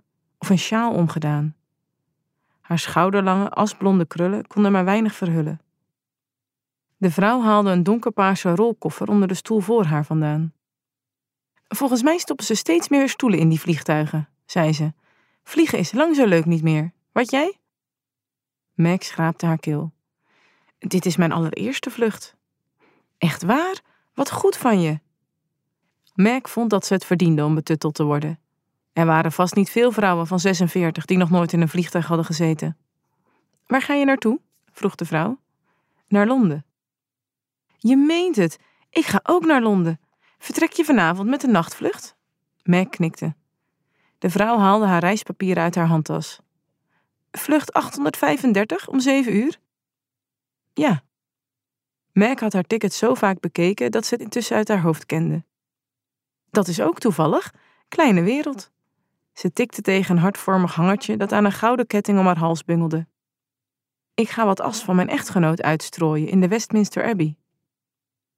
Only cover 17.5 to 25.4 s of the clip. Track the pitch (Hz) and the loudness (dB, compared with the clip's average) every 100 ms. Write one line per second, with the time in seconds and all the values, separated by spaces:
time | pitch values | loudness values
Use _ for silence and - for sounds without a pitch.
17.5 | 392 _ _ _ _ _ _ _ _ _ | -4 _ _ _ _ _ _ _ _ _
18.5 | _ _ - 170 185 - - 165 165 170 | _ _ -2 0 0 -4 -4 -2 -2 -2
19.5 | 160 - 147 160 - _ _ _ _ _ | -2 -2 -4 -6 -12 _ _ _ _ _
20.5 | _ _ _ - 185 185 170 170 170 160 | _ _ _ -4 -2 0 0 0 0 -4
21.5 | - 214 277 - 233 226 - - _ _ | -4 -6 -6 -10 -4 -4 -4 -12 _ _
22.5 | _ _ _ _ _ _ _ 170 135 175 | _ _ _ _ _ _ _ -4 -2 0
23.5 | 254 359 381 - _ _ - 277 - 392 | 0 0 -6 -12 _ _ -6 -6 0 -2
24.5 | 403 254 202 165 151 - _ _ _ | 0 0 2 2 -2 -8 _ _ _